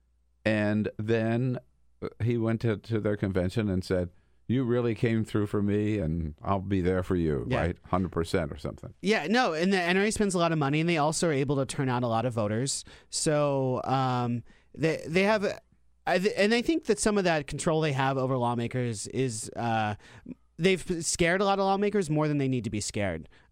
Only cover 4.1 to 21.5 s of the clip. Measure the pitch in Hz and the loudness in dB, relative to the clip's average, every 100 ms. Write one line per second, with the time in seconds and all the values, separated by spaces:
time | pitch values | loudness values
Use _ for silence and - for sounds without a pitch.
4.1 | - _ _ - 127 120 120 120 110 117 | -8 _ _ -2 0 2 0 0 0 0
5.1 | 113 107 110 104 107 101 104 107 107 78 | 0 0 0 0 0 2 2 2 0 0
6.1 | 85 78 - - 98 98 98 87 92 87 | -2 -4 -6 -4 -2 0 0 2 0 0
7.1 | 92 80 69 58 - 82 90 - 92 90 | 0 2 0 0 0 0 -4 -2 -2 0
8.1 | 85 82 95 76 - - - - - 185 | -2 0 -2 -2 -6 -10 -10 -16 -6 0
9.1 | 214 151 240 226 160 185 196 170 190 208 | 0 2 2 2 0 2 2 2 2 2
10.1 | 208 202 180 165 156 139 151 170 165 151 | 0 0 2 2 2 2 2 2 2 0
11.1 | 151 170 135 139 139 131 - 131 123 120 | 0 0 0 0 0 -2 -2 -2 0 0
12.1 | 113 127 117 104 110 139 - - - - | 0 0 -2 -2 -2 -2 -6 -10 -20 -10
13.1 | - 160 147 147 139 131 127 - 135 131 | -4 0 0 0 0 0 -2 0 0 2
14.1 | 123 120 120 - - _ - 160 151 - | 0 -2 -4 -8 -20 _ -2 -2 -2 -2
15.1 | 175 196 214 190 - - _ _ _ - | 2 2 2 0 -4 -14 _ _ _ 0
16.1 | 180 196 - 208 240 240 320 - 202 220 | 2 2 2 2 2 2 0 0 0 2
17.1 | 208 180 156 - 143 175 160 160 135 135 | 2 2 0 -2 -4 0 2 0 0 0
18.1 | 135 127 131 120 120 117 131 120 104 - | 0 0 0 0 0 -2 -2 -4 -6 -6
19.1 | 120 131 107 - - 117 113 107 104 - | -2 -2 -4 -10 -6 -2 0 0 -4 -12
20.1 | - - - _ - 180 185 - 170 160 | -20 -18 -18 _ -2 0 0 -2 -4 -4
21.1 | - 170 185 202 | 0 2 2 2